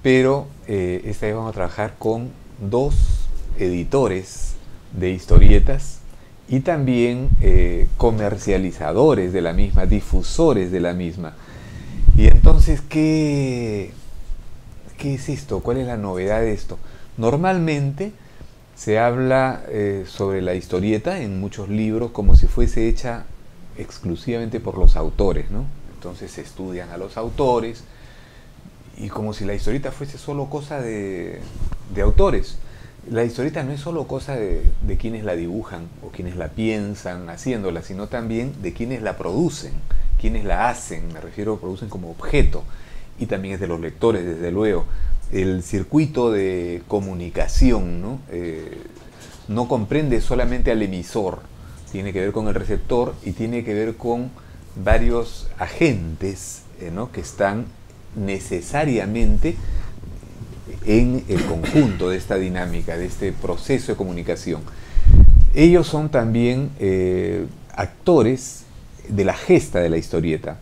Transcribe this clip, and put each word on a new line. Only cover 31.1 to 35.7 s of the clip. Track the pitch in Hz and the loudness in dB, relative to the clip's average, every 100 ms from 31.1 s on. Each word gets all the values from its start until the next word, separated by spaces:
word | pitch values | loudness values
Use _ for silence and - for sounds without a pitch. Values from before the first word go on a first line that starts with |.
| 92 87 87 92 - - - - | -8 -10 -12 -14 -6 -6 -6 -8
de | 95 | 0
autores. | 98 - 202 120 - - - - - - - | 6 6 6 2 -2 -6 -10 -14 -20 -20 -6
La | 113 | -4
historieta | 120 120 139 151 | -2 -4 -6 -6
no | 135 | -8
es | 143 | -8
solo | 143 165 131 | -8 -8 -8
cosa | 135 139 131 | -10 -8 -8
de, | 101 - - - | -4 2 4 2
de | 104 - | 0 -2
quienes | 113 113 | -4 -6
la | 104 87 | -6 -6
dibujan | 85 101 - | -6 -8 -10